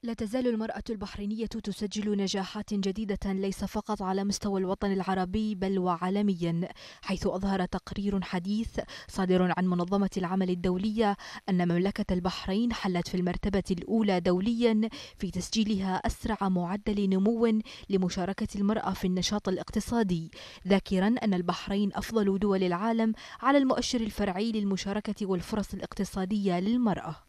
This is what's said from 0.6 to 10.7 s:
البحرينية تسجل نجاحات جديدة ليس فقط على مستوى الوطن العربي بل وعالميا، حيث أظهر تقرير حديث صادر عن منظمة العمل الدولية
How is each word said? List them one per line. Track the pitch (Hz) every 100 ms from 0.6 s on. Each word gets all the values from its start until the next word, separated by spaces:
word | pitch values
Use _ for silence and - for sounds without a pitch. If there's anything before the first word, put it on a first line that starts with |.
| 220 - -
البحرينية | 220 196 - 202 220 220
تسجل | 226 208 190 208 208 208 202
نجاحات | 196 202 190 214 208
جديدة | 202 196 190 214 196 196
ليس | 190 196 196
فقط | 196 214 - 208
على | 190 190
مستوى | 202 196 214 196
الوطن | 185 196 202
العربي | 196 185 190 185 202 214 202
بل | 190 190
وعالميا، | 180 170 185 196 208 180 170 170 180 - - -
حيث | - 196 -
أظهر | 185 196 190 180
تقرير | 185 - - 202 196
حديث | 180 185 180 208 226 - - - -
صادر | - 190 185 180 175
عن | 185
منظمة | 180 175 196 196 -
العمل | 180 190 185
الدولية | 180 185